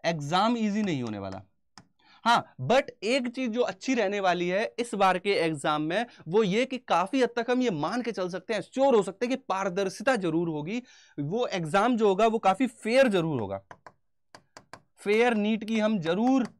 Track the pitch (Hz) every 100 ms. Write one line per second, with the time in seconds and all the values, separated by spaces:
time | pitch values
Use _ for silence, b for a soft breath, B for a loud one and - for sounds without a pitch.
0 | 160 170 143 180 220 240 214 202 208 143
1 | 117 104 98 95 - _ _ - _ _
2 | b b 226 233 - - 131 254 277 -
3 | 202 269 247 247 254 226 240 185 - 254
4 | 196 202 185 175 175 190 226 - 240 202
5 | 190 180 202 196 165 156 165 151 156 185
6 | 233 B - 196 214 208 262 254 - 175
7 | 190 269 240 - 233 247 247 160 156 233
8 | 233 202 185 175 - 214 165 254 269 233
9 | 196 180 247 262 - 190 196 180 196 -
10 | 220 247 185 160 175 151 151 240 247 b
11 | b - 147 214 240 190 160 196 226 240
12 | 214 185 226 220 196 190 254 - 214 254
13 | 262 196 160 139 98 98 _ - - _
14 | _ _ _ - _ - _ - _ _
15 | 202 214 240 226 208 220 214 226 214 214
16 | 156 180 240 262 233 _